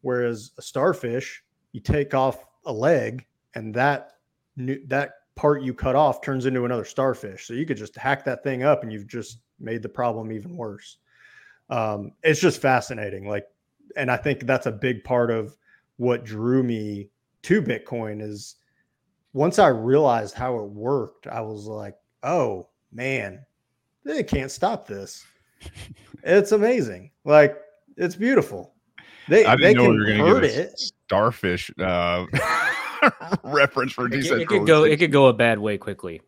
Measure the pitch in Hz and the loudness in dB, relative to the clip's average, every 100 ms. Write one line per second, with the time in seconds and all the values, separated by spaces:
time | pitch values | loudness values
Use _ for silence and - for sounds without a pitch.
0 | 135 123 120 113 113 - - - 165 - | -2 -2 -2 -4 -12 -20 -10 -2 0 0
1 | 120 123 - - _ _ _ 117 - 151 | -4 -6 -8 -18 _ _ _ -10 -2 -2
2 | 143 135 131 - _ _ 160 110 135 151 | 0 0 0 -2 _ _ -10 -2 2 2
3 | 110 123 _ _ _ 120 110 110 139 135 | 0 -8 _ _ _ -14 -8 0 0 0
4 | - _ _ _ _ - 127 139 135 139 | -8 _ _ _ _ -10 -8 -8 -4 -4
5 | 143 - _ - 147 143 131 123 139 131 | -4 -12 _ 0 0 2 -2 -4 0 2
6 | 151 120 - 131 127 127 120 123 95 - | 2 0 -4 -2 -2 -2 -2 -4 -4 -2
7 | 131 120 104 92 - 120 160 110 107 - | -2 -2 -10 -16 -12 -8 -6 -8 -8 -6
8 | 131 135 139 123 143 127 139 - 113 107 | -4 -2 -4 -6 -6 -2 0 0 -2 -12
9 | 101 117 - 117 _ _ 110 113 113 - | -12 -14 -14 -20 _ _ -10 -8 -8 -4
10 | 120 113 110 110 175 175 113 101 - _ | -4 -4 -8 -12 -12 -12 -12 -14 -20 _
11 | _ _ - - _ _ _ 120 110 104 | _ _ -20 -20 _ _ _ -4 -4 -4
12 | 101 _ 160 151 175 - 139 127 - 117 | -10 _ 0 4 2 2 2 2 0 -10
13 | 101 95 101 104 - _ _ _ _ - | -8 -8 -6 -8 -8 _ _ _ _ -6
14 | 127 123 147 135 123 131 131 104 131 113 | -2 -2 -2 -4 -2 -2 -2 -4 -6 -6
15 | - 123 117 113 113 _ _ _ _ - | -2 0 0 -2 -6 _ _ _ _ -4
16 | 123 120 117 107 117 131 123 113 104 101 | -2 -2 -4 -6 0 2 0 -4 -6 -10
17 | 101 _ _ _ - 208 135 113 - 120 | -12 _ _ _ 0 0 2 -6 -6 -10
18 | 110 104 107 104 - - _ _ _ _ | -8 -10 -12 -12 -16 -20 _ _ _ _
19 | _ _ _ 135 160 180 170 117 113 139 | _ _ _ 0 2 6 4 4 2 4
20 | 143 117 104 - 127 117 104 104 117 139 | 4 2 -2 -8 -6 -6 -8 -8 -4 -4
21 | 107 _ - 117 110 107 104 107 101 - | -4 _ -12 -10 -10 -12 -12 -12 -14 -16
22 | _ _ 127 170 123 92 - _ _ 113 | _ _ -4 0 -2 -4 -12 _ _ -8
23 | 131 131 101 117 - _ _ _ _ _ | -4 -4 -6 -12 -20 _ _ _ _ _
24 | 285 302 - 143 131 - 190 226 - 98 | -8 -6 -4 -4 -6 -4 -4 -4 -10 -12
25 | 98 - _ _ _ _ - - - - | -12 -18 _ _ _ _ -20 -20 -20 -20
26 | _ - - 196 - 214 220 247 123 90 | _ -12 2 4 4 2 2 0 -2 -8
27 | 98 _ 143 151 143 - - _ _ - | -18 _ 6 8 8 2 -18 _ _ -6
28 | 175 175 233 254 - 95 - _ _ - | -6 -2 2 2 2 -10 -16 _ _ -20
29 | - - - 196 - 131 170 123 120 107 | -20 -20 4 6 8 6 8 8 6 6
30 | 107 107 165 254 147 117 180 - - _ | 2 4 6 6 4 0 -6 -8 -14 _
31 | - 95 113 117 95 87 - - 92 87 | -2 2 2 0 -4 -4 -6 -6 -2 0
32 | 87 90 90 - - - - - - - | 0 -2 -2 -4 -2 -2 -2 -4 -10 0
33 | 294 - 165 196 156 143 139 - 127 - | 0 0 -10 -8 -4 2 2 2 -4 -4
34 | 120 139 131 113 - 208 - 156 156 151 | -4 -4 -2 -2 0 0 4 6 6 4
35 | 165 143 135 113 120 107 107 101 - 98 | 2 6 6 6 2 2 -2 -6 -8 -10
36 | 90 80 | -12 -12